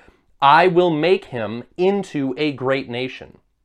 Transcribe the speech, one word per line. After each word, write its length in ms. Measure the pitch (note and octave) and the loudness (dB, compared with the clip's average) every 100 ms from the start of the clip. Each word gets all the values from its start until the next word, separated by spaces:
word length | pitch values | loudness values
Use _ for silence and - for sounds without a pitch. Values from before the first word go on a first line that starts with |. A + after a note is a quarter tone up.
| _ _ _ - | _ _ _ 0
"I 240 | C#3 D#3+ F#3 | 4 6 4
will 240 | E3+ F3+ | 4 2
make 360 | D3+ E3 G3 - | 2 0 0 -2
him 360 | B2 G#2 A#2 - - | -8 -8 -10 -12 -4
into 580 | F#3 G3 F#3+ D3 C3+ C3 | -2 -2 -4 -6 -6 -4
a 140 | D3+ | -6
great 380 | B2+ C3 C3+ A#2+ | -4 -4 -4 -4
nation." 500 | A#2+ B2+ - - - _ _ | -8 -8 -12 -20 -20 _ _